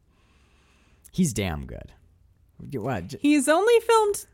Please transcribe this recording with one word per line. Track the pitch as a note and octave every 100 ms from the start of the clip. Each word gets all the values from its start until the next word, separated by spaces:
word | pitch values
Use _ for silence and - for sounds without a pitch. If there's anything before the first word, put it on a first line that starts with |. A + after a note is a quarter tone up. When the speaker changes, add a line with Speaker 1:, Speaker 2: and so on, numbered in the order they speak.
| _ _ _ _ _ _ _ _ _ _ -
Speaker 1:
He's | - E3+
damn | G#2 F#2+ D2+ C2
good. | - G1+ - _ _ _ _ _ - B2+
Y-, | C#3
what? | A#2 G#2+ F2
J- | A#2+
Speaker 2:
He's | D4 D4+ C#4+
only | E4 A4 A#4
filmed | A4+ A4+ G#4 G4+ -